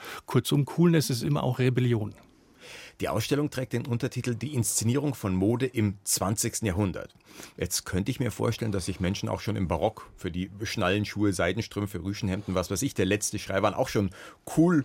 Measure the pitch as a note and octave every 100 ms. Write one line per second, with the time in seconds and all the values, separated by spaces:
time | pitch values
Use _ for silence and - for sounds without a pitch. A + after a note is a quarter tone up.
0 | - - - B2+ - D3 C#3 - F3 E3
1 | C3+ A#2+ D3+ D3 C3+ B2+ B2+ B2 B2 A2+
2 | G#2 - - _ _ - - - - -
3 | D#2+ F2+ - C#3+ D3 C3 C3 A#2+ B2+ A#2+
4 | C3 B2+ B2 A2+ C#3 C3+ G#2+ - A2 C3+
5 | D3 C3 G2 F#2 G2 A#2+ B2+ A2+ G#2 F#2+
6 | - - F#2 A2 A#2 - A2+ F#2+ G2 D#2
7 | - - - - - - F2 - - -
8 | G#2 B2+ A#2+ - A2+ A2 A2+ G2 G2 F#2
9 | F2+ G2+ A2 G2 - G#2+ F#2 E2 G#2 -
10 | - - F#2 F2 F#2 G2+ G#2+ - F2+ G#2
11 | G#2 G2+ G#2 F#2+ F2 A2 - G2+ G2+ F2
12 | F#2 G2+ G2+ F#2+ G2+ F#2 F2 G2 C3+ -
13 | F#2 G#2 - G2+ - F#2+ G2+ F#2+ B2+ A#2+
14 | F#2+ - - - - - E3+ D#3+